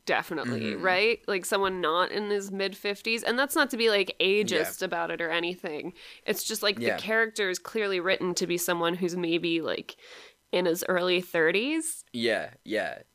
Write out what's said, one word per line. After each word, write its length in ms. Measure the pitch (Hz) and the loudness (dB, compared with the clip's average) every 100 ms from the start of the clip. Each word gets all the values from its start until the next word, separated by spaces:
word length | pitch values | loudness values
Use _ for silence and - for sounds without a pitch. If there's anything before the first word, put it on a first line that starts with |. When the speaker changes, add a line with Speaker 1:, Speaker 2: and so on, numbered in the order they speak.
| - | -2
Speaker 1:
definitely, 540 | 131 - 160 120 123 147 | 0 0 -4 -2 -2 -4
Speaker 2:
Mm-hmm. 100 | 143 | -2
Speaker 1:
right? 360 | 185 180 220 233 - | 2 4 2 0 -2
Like, 160 | 196 | -4
someone 380 | 175 202 196 185 | 0 0 0 0
not 300 | 160 170 185 | 0 2 2
in 180 | - 208 | 0 0
his 200 | 208 196 | -2 -2
mid-fifties. 720 | 196 196 190 208 202 - 226 | -2 -2 -2 -6 -4 -2 -2
And 160 | - 240 | 0 0
that's 160 | 277 330 | 0 2
not 120 | 277 | 0
to 60 | 226 | 2
be, 140 | 226 | 4
like, 260 | 202 185 - | 4 2 2
ageist 600 | 180 208 196 165 165 - | 2 4 2 2 0 -2
Speaker 2:
Yeah. 60 | 185 | -4
Speaker 1:
about 240 | 170 165 | -2 -2
it 100 | 165 | -2
or 80 | 170 | -2
anything. 640 | 170 170 185 180 151 170 - - - | 0 -2 -4 -6 -6 -8 -10 -18 -10
It's 200 | - 208 | -4 -2
just, 180 | - 220 | -2 -2
like, 160 | 208 202 | 0 0
Speaker 2:
Yeah. 180 | 233 180 | 0 0
Speaker 1:
the 60 | |
character 480 | 180 220 226 220 196 | 0 2 2 0 0
is 80 | 180 | -2
clearly 420 | - 226 202 190 | -4 -2 0 0
written 320 | 175 190 180 175 | 0 0 0 0
to 100 | 175 | 0
be 100 | 170 | 0
someone 380 | 175 175 170 | 0 2 0
who's 220 | 175 180 180 | 0 -2 0
maybe, 440 | 170 170 170 165 | 0 0 2 0
like, 360 | 139 - - - - - - _ _ | 0 -4 -6 -16 -20 -20 -20 _ _
in 140 | 170 180 | 0 2
his 180 | 170 - | 0 2
early 320 | 185 180 180 | 2 2 2
thirties. 840 | 180 170 160 185 262 320 320 - - | 0 2 4 4 0 -2 -2 -8 -10
Speaker 2:
Yeah, 380 | 120 113 101 73 - | -2 0 0 -2 -10
yeah. 340 | - 104 85 - - | -4 -2 -2 -6 -14